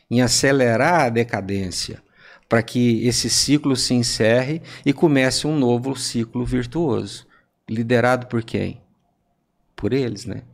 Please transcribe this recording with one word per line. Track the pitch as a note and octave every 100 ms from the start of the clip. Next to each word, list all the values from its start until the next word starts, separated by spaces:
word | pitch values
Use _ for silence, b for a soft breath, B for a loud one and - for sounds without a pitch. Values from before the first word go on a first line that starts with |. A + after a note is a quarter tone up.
| _
em | A#2
acelerar | B2 - C#3 C#3 B2 A2+ D3+ F3
a | B2+
decadência, | A#2 A#2 G#2+ F#2+ G2 F#2 - - - _ b b b _
para | A#2
que | A2+ B2 A#2+ A2+ A#2+
esse | A#2+ A#2
ciclo | - - D3 D3 B2+
se | -
encerre | B2 A#2+ - A2+ A#2+ C3 D#3+ B B
e | C#3+
comece | C#3 E3+ C#3 C3 B2 D3
um | D#3
novo | B2 A#2+ C3+
ciclo | C3 - A#2+ A2+ B2
virtuoso. | A#2+ B2+ B2 E3 D#3+ G#2+ G2+ - - b b _ -
Liderado | A2+ A#2 B2 A#2+ B2+ A#2+
por | A#2
quem? | A2+ G2+ F#2+ - _ _ _ _ _ _ _ _ _ -
Por | G2+
eles, | C3 A#2+ G#2+ -
né? | G#2+ -